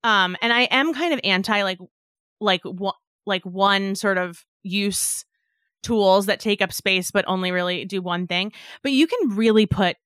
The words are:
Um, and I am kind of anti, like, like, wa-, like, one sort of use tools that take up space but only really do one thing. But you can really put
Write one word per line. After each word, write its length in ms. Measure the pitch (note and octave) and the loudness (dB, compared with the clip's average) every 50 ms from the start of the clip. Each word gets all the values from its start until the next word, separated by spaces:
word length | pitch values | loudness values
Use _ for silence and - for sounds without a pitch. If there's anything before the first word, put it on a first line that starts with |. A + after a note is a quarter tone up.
Um, 340 | - A#3 G#3+ G3 F#3 F3+ F3+ - | 2 2 2 4 2 0 0 -4
and 120 | A3 A#3 | -2 0
I 100 | A#3 A#3+ | 2 2
am 320 | B3 - - C4 C#4 E4 D#4 | 2 2 2 0 0 0 0
kind 180 | C4 E4+ F4 | -2 -2 -2
of 80 | D#4 B3 - | -2 -2 0
anti, 380 | G3 F#3+ F#3 F#3+ - G#3+ G3+ | 0 0 0 0 0 -2 0
like, 160 | G3+ F#3+ F#3 F#3 F#3 _ _ _ _ _ _ _ _ _ _ _ | 0 -2 -4 -6 -12 _ _ _ _ _ _ _ _ _ _ _
like, 220 | G#3+ G#3 F#3 F3+ - | 0 0 0 0 -2
wa-, 280 | F#3 F#3 F3+ G3 F#3+ - _ _ _ _ _ _ | -10 -10 -6 -6 -6 -6 _ _ _ _ _ _
like, 180 | G#3 G3 F#3 _ | -6 -6 -4 _
one 500 | F#3+ F3 F#3+ G3 G3+ G3+ G3 G3 G3 G3 | -8 -2 0 2 2 2 2 0 -2 -4
sort 240 | - - G3+ F#3+ F#3 | -2 -2 0 0 0
of 260 | F3+ F3+ E3+ - _ _ _ _ | -2 -4 -8 -16 _ _ _ _
use 640 | _ G3 F3+ G#3 G3+ G3+ F#3+ - - - - - - _ _ _ _ _ _ _ _ _ _ _ | _ -4 -2 0 0 0 -2 -2 -4 -4 -6 -8 -10 _ _ _ _ _ _ _ _ _ _ _
tools 420 | - - A#3+ G#3+ G3+ F#3+ F#3 G3+ G3 | -4 -2 0 4 6 6 6 4 4
that 140 | G3+ G3+ - | 0 -4 -2
take 220 | - A3 G#3 - | 0 -2 0 0
up 100 | G3 F3+ | 0 -4
space 380 | - - _ G3 F#3+ F#3 F3+ - | -4 -4 _ 0 0 0 -2 -2
but 160 | - G3+ - - | -2 -2 0 0
only 240 | F#3 F#3 F#3 F3+ | -2 -2 -2 -2
really 320 | F3+ F3+ F3+ F3+ F3+ E3 - | -2 -2 -2 -2 -4 -6 -6
do 160 | F#3 G3+ F#3+ | -6 -6 -6
one 260 | F3+ F3+ F3 F3 F3+ | -4 -4 -4 -4 -4
thing. 240 | E3+ F3+ F3+ F#3+ G#3+ - - - - - - | -4 -4 -4 -4 -4 -8 -16 -20 -20 -20 -6
But 100 | - C#4 | -4 0
you 140 | C#4 C4 D#4+ | 4 4 4
can 240 | E4 A4+ B4 F#4+ B3+ G3 | 2 2 -2 0 0 0
really 300 | G3+ A3+ A3+ G#3+ A3 A3 | 2 2 4 6 6 4
put 300 | - - - G3 F3 - _ _ | 4 2 0 0 0 -2 _ _